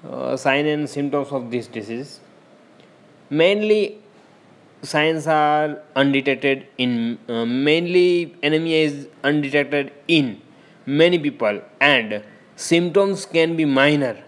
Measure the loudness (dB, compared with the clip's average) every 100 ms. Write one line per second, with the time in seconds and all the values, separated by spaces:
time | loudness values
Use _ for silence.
0 | -12 -10 -6 -4 0 0 0 -2 -4 -4
1 | -4 -4 -4 -8 -6 -8 -6 -12 -10 -10
2 | -12 -18 -20 -20 _ -20 _ _ -20 _
3 | _ _ _ 2 4 4 2 0 0 -8
4 | -20 _ _ _ _ _ _ _ -6 -2
5 | 0 -2 0 0 2 0 -2 -6 -8 0
6 | 2 2 0 0 0 -2 -6 -4 -2 -2
7 | -4 -6 -6 -4 -2 -2 2 0 2 2
8 | 2 2 -2 -6 -2 0 0 0 0 -2
9 | -14 -4 -2 0 0 0 0 -2 -4 -10
10 | 2 2 2 -4 -18 -20 -20 -16 -4 4
11 | 4 4 -2 -2 -2 -2 -8 0 2 4
12 | 0 -8 -10 -20 -20 -14 0 0 2 2
13 | 2 -2 -2 0 0 0 0 4 4 2
14 | -2 -6